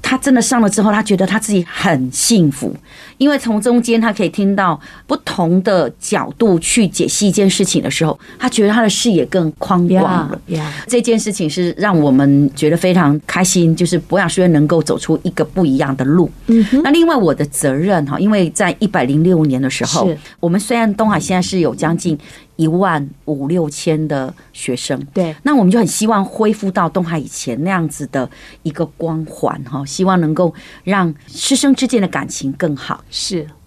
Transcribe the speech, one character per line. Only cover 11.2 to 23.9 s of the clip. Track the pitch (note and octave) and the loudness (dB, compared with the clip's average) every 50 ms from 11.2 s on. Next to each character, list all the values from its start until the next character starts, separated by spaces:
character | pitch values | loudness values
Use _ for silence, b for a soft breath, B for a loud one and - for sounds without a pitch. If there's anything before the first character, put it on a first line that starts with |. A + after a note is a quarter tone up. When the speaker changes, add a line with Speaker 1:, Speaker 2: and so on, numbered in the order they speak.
| G#3+ G#3+ | 0 -4
Speaker 1:
情 | G3 - F3+ D3+ | -4 -4 -4 -4
是 | D3 - F3+ F3 E3 - | -2 -2 -2 -2 -2 -2
让 | F#3 G#3+ F#3+ D#3+ | -2 0 2 2
我 | D3 C#3+ | 4 4
们 | C3 C3 C#3 C#3 C#3 C#3+ C#3+ C#3 C3+ | 4 4 4 4 4 4 2 2 0
觉 | - D#3 D3+ | 0 0 0
得 | E3 | 2
非 | E3 - F#3 | 2 2 2
常 | F3+ F#3 E3 C#3+ C#3+ D3+ - | 4 4 4 2 2 0 -2
开 | - - F3 | -6 -2 -2
心， | F#3 F3+ - F#3 E3+ E3 D#3+ | 0 2 2 2 4 2 2
就 | E3 F3+ | 2 0
是 | D#3+ F3+ E3+ | 0 0 -2
博 | E3+ - E3+ F#3+ | -2 0 0 0
雅 | F#3+ D#3+ | 0 0
书 | - - | 0 2
院 | F3+ F#3 | 4 4
能 | E3 C#3+ D3+ D3 | 4 4 4 4
够 | F3 E3 | 2 0
走 | D3 - - - | 0 0 -4 -4
出 | - - D#3+ D3+ | 0 -2 -2 -2
一 | - F#3 | -2 -6
个 | - - | -2 -2
不 | D#3+ D#3 - F#3+ F3+ | -4 -4 0 0 0
一 | D3 C3 C3+ | 2 2 0
样 | D3 C3+ C3+ | 0 -2 -2
的 | C3 B2+ | -2 0
路。 | C3+ D3+ F3+ F3+ - - - - - | 2 4 2 2 2 -2 -10 -2 2
Speaker 2:
嗯 | A3+ A3+ G#3+ | 4 4 4
哼。 | G3+ - C4+ | 4 2 2
Speaker 1:
那 | D#4+ C#4 | 2 4
另 | D4 E4+ E4 | 4 4 4
外 | E4 D#4+ | 4 4
我 | C4 G3+ D#3+ | 2 2 2
的 | D3 - D3 | 2 0 -2
责 | C#3+ - - - C#3+ | -6 -4 -2 -2 0
任 | C3 C#3 E3 G3 G3 E3 D3 | 0 0 0 2 2 0 0
哈， | C#3 C#3 - | -2 -2 0
因 | F#3 G#3 | 0 2
为 | G#3+ G3+ F3+ D#3 | 2 2 2 0
在 | - - G#3 F3 - - | 0 -2 -2 -2 0 -2
一 | A3+ | -4
百 | F#3+ - E3+ B2+ | -2 0 0 0
零 | B2 C#3 D3+ E3 | 2 2 2 4
六 | F3+ F3+ E3 D#3 | 4 4 4 4
年 | D3 C3 B2+ | 2 2 0
的 | C3+ B2+ | -2 -2
时 | B2 - A#2+ | -2 -4 -4
候， | - - D#3+ - | -2 -2 0 0
Speaker 2:
是。 | F#3 D#3 D3+ B B B B | 0 -2 -4 B B B B
Speaker 1:
我 | - E3+ | -2 0
们 | E3+ G#3 | 0 0
虽 | G3 - A#3+ | 0 0 0
然 | A#3 A3+ A3 G3+ | 0 0 0 0
东 | G#3 A3 G#3+ | 0 0 0
海 | G#3 D#3 | 0 -2
现 | D3+ - F#3 | -2 0 -2
在 | F#3 | -2
是 | F3+ - F#3+ F#3 | -2 -2 0 0
有 | E3 C3 - | 0 0 0
将 | - - D#3 E3+ | -2 -2 -2 -2
近 | D#3+ - F3 D#3 C#3+ B B B B B B _ | -2 -2 -2 -4 -4 B B B B B B _
一 | - D#3+ D#3 | -2 0 0
万 | D#3+ F3+ G3 F#3+ E3 D3+ C#3+ C#3+ C#3 - _ | 2 2 0 0 0 -2 -4 -6 -10 -14 _
五 | - D3+ C3+ C#3 C#3 | -8 -6 -4 -2 -2
六 | E3+ F3+ D#3+ D3 | -2 -2 -2 -2
千 | D3 - - E3+ | -6 -6 -2 -2